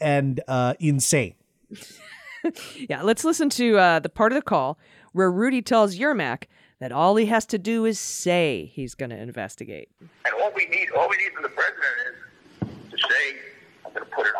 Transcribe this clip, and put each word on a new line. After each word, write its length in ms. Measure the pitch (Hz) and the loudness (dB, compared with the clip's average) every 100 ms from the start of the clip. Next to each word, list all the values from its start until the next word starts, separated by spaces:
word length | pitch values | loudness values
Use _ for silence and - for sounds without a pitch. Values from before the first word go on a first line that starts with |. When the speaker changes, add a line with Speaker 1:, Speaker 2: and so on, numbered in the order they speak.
Speaker 1:
and, 400 | 156 143 135 127 - | 0 2 2 -2 -2
uh, 260 | 131 123 139 | 0 0 2
insane. 560 | 156 139 - 151 98 - _ _ _ | 2 2 2 0 0 -8 _ _ _
<laughs> 60 | - - - 622 - - - 339 - - - 262 | -20 -20 -20 -20 -20 -20 -6 -6 -6 -16 -14 -8
Speaker 2:
Yeah, 140 | 135 | -2
let's 200 | 190 233 | 0 2
listen 280 | 320 330 285 | 2 2 0
to, 260 | - 240 208 | 2 4 6
uh, 220 | 180 160 | 6 4
the 100 | 156 | 0
part 220 | - 220 | 2 2
of 40 | 269 | 2
the 60 | |
call 380 | - 170 131 151 _ _ - | 0 0 0 -4 _ _ -10
where 180 | 175 185 | 2 2
Rudy 300 | 180 247 254 | 4 2 0
tells 360 | 208 226 208 180 | 2 4 4 2
Yermak 480 | 285 247 135 123 - _ _ - | 0 0 -2 -4 -10 _ _ -12
that 120 | 131 | -6
all 240 | 131 175 214 | 2 4 4
he 120 | 214 | 4
has 180 | 226 - | 2 0
to 140 | 214 | -4
do 260 | 190 233 226 | -2 0 0
is 140 | 208 | 0
say 720 | - - 180 175 160 107 78 | -6 -4 0 2 2 0 -6
he's 220 | - 127 - | -10 -12 -10
gonna 220 | 123 107 | -10 -10
investigate. 720 | 117 117 101 - 107 80 - _ - _ - | -12 -10 -10 -12 -14 -14 -16 _ -20 _ -6
Speaker 3:
And 80 | - | -2
all 100 | - 392 | -2 0
we 100 | - | -2
need, 240 | 370 - - | -2 -2 0
all 100 | 170 | 2
we 100 | - | 0
need 160 | - 151 | -2 -6
from 80 | |
the 60 | 147 | -8
president 680 | - 160 - 139 123 - - - _ _ - | -4 -4 -2 -4 -4 -8 -10 -20 _ _ -10
is 280 | - - - | -10 -10 -12
to 40 | - | -4
say, 400 | - 143 143 - - - - _ - | 0 0 0 -6 -16 -20 -20 _ -14
"I'm 80 | |
gonna 140 | - - | -12 -8
put 180 | - 104 | -2 -2
an 80 | 110 | 0